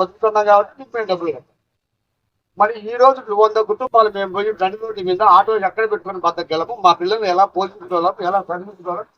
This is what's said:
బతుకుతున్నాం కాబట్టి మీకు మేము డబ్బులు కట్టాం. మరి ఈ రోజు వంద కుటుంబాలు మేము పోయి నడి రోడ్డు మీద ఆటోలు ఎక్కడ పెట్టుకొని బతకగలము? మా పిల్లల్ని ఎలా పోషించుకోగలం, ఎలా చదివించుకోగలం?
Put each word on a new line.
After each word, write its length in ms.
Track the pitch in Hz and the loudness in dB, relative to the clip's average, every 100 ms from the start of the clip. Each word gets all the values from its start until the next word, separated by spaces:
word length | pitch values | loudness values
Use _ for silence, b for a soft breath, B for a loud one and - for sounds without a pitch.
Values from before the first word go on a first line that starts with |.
బతుకుతున్నాం 460 | 185 - 220 214 208 | -6 -2 0 2 4
కాబట్టి 280 | 202 208 - | 4 2 -6
మీకు 120 | 262 | -12
మేము 120 | 240 208 | -8 -4
డబ్బులు 240 | 180 170 | -4 -4
కట్టాం. 220 | 131 - _ _ _ _ _ _ _ _ _ _ - | -8 -12 _ _ _ _ _ _ _ _ _ _ -2
మరి 140 | 214 226 | -2 -2
ఈ 140 | 208 240 | -8 2
రోజు 380 | 262 262 220 | 4 4 0
వంద 220 | 202 214 214 | 2 2 2
కుటుంబాలు 540 | 214 208 208 233 214 | -2 -4 0 2 2
మేము 180 | 196 196 | 0 -4
పోయి 200 | 185 208 214 | -4 -4 -2
నడి 120 | 185 214 | -4 -4
రోడ్డు 240 | 220 202 | -10 -6
మీద 220 | 180 185 | -4 0
ఆటోలు 440 | 214 180 202 220 190 | 4 4 4 0 -2
ఎక్కడ 240 | 214 220 | -2 -2
పెట్టుకొని 280 | 214 190 185 | -2 -6 -6
బతకగలము? 600 | 170 170 165 160 165 233 | -4 -4 -4 -4 -4 0
మా 80 | 190 | 2
పిల్లల్ని 360 | 170 180 220 202 | 2 0 -2 0
ఎలా 160 | 175 | 2
పోషించుకోగలం, 720 | 202 175 190 202 180 175 175 202 | 2 0 -6 -8 -4 0 0 -2
ఎలా 240 | 180 196 185 | -2 -2 -2
చదివించుకోగలం? 520 | 175 196 190 175 196 214 | -8 -12 -14 -10 -8 -10